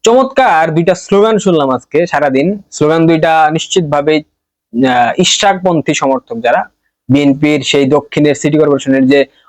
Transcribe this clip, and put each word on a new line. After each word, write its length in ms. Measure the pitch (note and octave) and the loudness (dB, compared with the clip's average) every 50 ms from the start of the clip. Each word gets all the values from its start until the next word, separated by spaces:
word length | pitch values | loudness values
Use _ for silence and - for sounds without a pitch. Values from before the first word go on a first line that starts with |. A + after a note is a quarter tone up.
চমৎকার 720 | _ A3 A#3 B3+ C4 C4 - - C4 A3+ F3 D#3+ E3 E3 D#3 | _ 2 2 2 0 0 0 0 0 2 2 0 0 0 -2
দুইটা 200 | E3 E3+ F#3 F3+ | -2 0 0 -2
স্লোগান 440 | - - - G3 G3 G#3 A3 A3+ G#3 | -4 -2 -2 0 2 2 2 0 0
শুনলাম 320 | - G3 F3 D#3 C#3+ C3+ | 0 0 0 0 0 0
আজকে 360 | B2+ B2 _ _ - D3+ F3 | -2 -4 _ _ -2 -2 -2
সারাদিন। 560 | E3+ - C#3+ D3 C#3+ C3 C3 C#3+ F3+ G#3 G#3 - _ | 0 -2 -2 -2 0 0 0 0 -2 -4 -6 -10 _
স্লোগান 360 | - - D3+ D3+ D#3+ E3 E3 | -6 -2 0 0 2 2 2
দুইটা 440 | E3 E3+ D#3+ D#3+ E3 D#3+ D#3+ D#3 D3+ | 2 2 2 2 0 2 2 2 0
নিশ্চিতভাবেই, 680 | D#3 D#3+ - - - F#3+ E3+ D3 D3 D3 C#3+ D3+ D#3 D3+ | 0 -4 -6 -2 -2 -2 -2 0 -2 -2 0 0 -2 -2
আহ, 960 | D3+ _ _ _ _ _ _ _ _ _ - A#2 C3 C3 B2+ B2 A#2+ A2+ - - | -2 _ _ _ _ _ _ _ _ _ -4 -2 0 0 2 2 0 0 0 -2
ইশরাকপন্থী 760 | F#3 E3+ - - - G3 F#3+ F#3 F3+ F#3 E3+ D#3 C#3 - D3+ | -2 -2 0 0 0 0 -2 0 -2 -2 -2 0 -2 -2 -4
সমর্থক 420 | - - C3+ C3+ C3 _ _ A#2+ | -2 -2 -2 -2 -4 _ _ -12
যারা, 280 | A#2 A2+ A#2+ C3 F3+ - - _ _ _ _ _ _ _ - | -4 -2 -2 -2 -2 -4 -6 _ _ _ _ _ _ _ 0
বিএনপির 520 | B2+ C#3+ C#3+ C#3+ C3+ C#3+ D3 D3 D3+ D3 | 0 2 2 2 0 0 0 0 0 -2
সেই 260 | C3 - - C#3+ C#3 | -2 -2 0 0 0
দক্ষিণের 480 | C3 D3 D3 C#3+ - - D#3+ D3 D3 C#3+ | 2 0 -2 -2 -2 -2 0 0 0 0
সিটি 240 | - - D3+ D3+ D3+ | 0 -2 0 0 2
কর্পোরেশনের 500 | D#3 D3 C#3+ C3 - C#3 C3+ C3+ C3+ C3 | 2 2 0 -2 0 -2 0 0 2 2
যে 160 | C#3+ C#3+ C3+ - _ _ _ | 2 2 0 -2 _ _ _